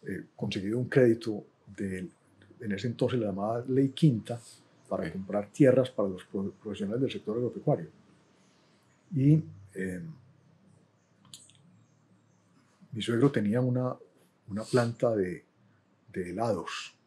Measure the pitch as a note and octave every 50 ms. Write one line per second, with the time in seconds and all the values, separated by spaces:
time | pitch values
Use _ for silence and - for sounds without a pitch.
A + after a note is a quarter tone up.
0 | - - G2 F2+ - - _ - - G2+ - A2 F#2 G2 A2 B2 B2 - - C#3
1 | B2+ A#2+ A2+ A#2 - A#2 G#2+ G#2 - - _ _ _ - G2+ - G#2+ G2 F#3+ F#3+
2 | F#3 E3+ - _ _ _ _ _ - - - - A#2+ A2 G2+ G2 G#2+ B2 A2+ -
3 | - A#2+ B2+ B2+ A2 G#2 F#2+ F#2+ G2 G#2+ A2+ A#2+ A#2+ C3 C3 C3 C#3 C3+ C3+ -
4 | - D#3 B2 G#2+ - - A#2 A#2 - - - - - _ _ _ _ - - F#2
5 | F#2+ - - F#2+ F#2+ - F#2+ G#2 G2+ - _ - D#3+ C3 B2 B2+ B2+ - - -
6 | G#2 G2 F#2 F2+ - _ - G#2 G2 G2+ - - - G#2+ G2+ G2 G#2 G2 G#2 A#2+
7 | C3+ B2 - G2+ - - G#2+ A#2+ B2 A#2 - G2+ - - C#3+ - - - - _
8 | _ _ - _ _ _ _ _ _ _ _ _ _ _ _ _ _ _ _ _
9 | _ _ - C#3+ C3 C#3+ D3+ D#3+ - - - - - - - F#3+ F#3+ - - -
10 | E3+ E3 D#2 - - _ _ _ _ _ _ _ _ _ - _ _ _ _ _
11 | _ _ _ _ _ - - - - - _ _ _ _ _ _ _ _ _ _
12 | _ _ _ _ _ _ _ _ _ _ _ _ _ _ _ _ - _ - A2
13 | G2 - A#2+ A#2 A#2+ C#3+ C#3 A#2+ G#2 G2+ G#2 B2 B2+ B2+ B2 B2+ B2+ B2+ B2+ -
14 | - - _ _ _ _ _ _ _ - G2 G#2 A2 - - B2+ A#2+ A#2 A#2 -
15 | - A#2+ A2+ G#2+ F#2+ F2+ F2 - - _ _ _ _ _ _ _ _ _ _ _
16 | _ _ G2+ F#2+ F#2 F2 F2+ F#2+ A2+ A#2 G#2 F2 E2+ - - - - - - _
17 | _